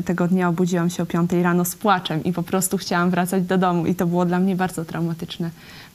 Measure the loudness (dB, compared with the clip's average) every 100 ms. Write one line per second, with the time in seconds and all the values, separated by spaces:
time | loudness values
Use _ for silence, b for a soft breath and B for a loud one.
0 | -2 0 2 2 2 2 0 2 0 -2
1 | -2 0 2 2 2 2 0 0 0 2
2 | 0 -4 -2 -2 -2 -2 0 -2 -2 0
3 | 2 2 0 0 2 2 2 2 0 0
4 | 0 2 2 2 2 2 -2 -4 -6 -4
5 | -4 -4 -8 -6 -8 -8 B B B